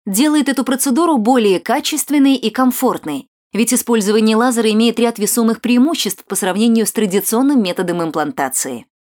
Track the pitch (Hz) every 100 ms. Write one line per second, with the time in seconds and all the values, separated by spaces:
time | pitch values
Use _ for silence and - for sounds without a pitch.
0 | 202 190 302 302 277 262 254 262 285 247
1 | 339 269 208 254 208 180 - 277 - 302
2 | - 294 277 269 220 254 254 - 247 330
3 | 311 277 - _ _ 202 240 247 - 233
4 | 196 214 220 220 254 233 220 214 233 226
5 | 233 233 208 240 226 220 240 247 294 311
6 | 196 - - - 185 190 233 226 208 -
7 | 208 190 196 220 277 269 185 175 180 175
8 | 165 160 151 139 131 - 135 117 - _